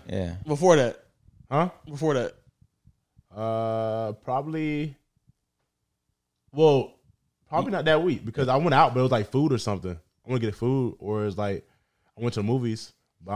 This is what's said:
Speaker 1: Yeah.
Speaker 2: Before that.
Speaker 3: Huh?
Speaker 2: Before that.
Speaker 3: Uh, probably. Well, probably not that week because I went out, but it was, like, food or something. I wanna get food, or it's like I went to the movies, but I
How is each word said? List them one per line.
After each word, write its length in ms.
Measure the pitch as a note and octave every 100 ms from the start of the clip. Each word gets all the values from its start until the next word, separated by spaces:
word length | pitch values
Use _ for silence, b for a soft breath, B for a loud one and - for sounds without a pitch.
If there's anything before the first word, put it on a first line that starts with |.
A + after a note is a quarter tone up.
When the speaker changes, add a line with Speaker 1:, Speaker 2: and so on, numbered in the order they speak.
| -
Speaker 1:
Yeah. 280 | F#2+ F2 F2+ D3+
Speaker 2:
Before 300 | C#3+ F3+ D#3
that. 280 | A#2+ - _ _ _ _ -
Speaker 3:
Huh? 200 | C#3 F3+ - -
Speaker 2:
Before 240 | C#3+ D#3
that. 220 | C3+ A#2 - _ _ _ _ _ _ _ _ _ G#2+
Speaker 3:
Uh, 760 | A2+ A2+ A2+ A2+ A2 A2 A2 G#2
probably. 720 | - C3 D3 D#3 D#3 D3 D3+ C3+ _ _ _ _ _ _ _ _ _ _ _ _ _ _ _
Well, 420 | C#3 D#3 C#3 - _ _ _ _ _ _
probably 220 | D#3 B3
not 140 | F#3+ D#3
that 180 | D#3
week 200 | F3+ B2 A2
because 220 | B2+ B2+
I 80 | C3
went 160 | E3+ C3+
out, 180 | D3
but 60 | B2
it 40 |
was, 80 | B2+
like, 200 | A#2+ G#2
food 200 | C3 D3+
or 60 | B2
something. 340 | - G2 F#2
I 360 | E2+ - _ -
wanna 100 | B2+
get 120 | A2 F#2+
food, 420 | A#2+ C3+ A#2+ -
or 260 | G2 G#2+ G#2
it's 120 | F#2+
like 280 | G#2 G2 - _ _ _ _ -
I 40 |
went 120 | A#2 A2+
to 60 |
the 20 |
movies, 480 | G#2 C3 A#2+ A2 - _ _ _
but 80 |
I 40 | F2